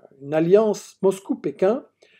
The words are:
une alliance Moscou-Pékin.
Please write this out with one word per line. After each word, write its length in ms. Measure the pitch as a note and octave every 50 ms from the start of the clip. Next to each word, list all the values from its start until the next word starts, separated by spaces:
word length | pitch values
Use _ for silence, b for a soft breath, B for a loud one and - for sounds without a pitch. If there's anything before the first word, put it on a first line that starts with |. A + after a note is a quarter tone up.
| _ - _ -
une 120 | C#3 C#3 D3+
alliance 640 | D#3+ E3 E3+ F#3+ G#3 A3+ G#3+ G3 G3+ - - - -
Moscou-Pékin. 840 | - G3 F#3+ - - - C#4 - - - - - F#3+ F#3+ A3+ C#4+ - _ _ b b b b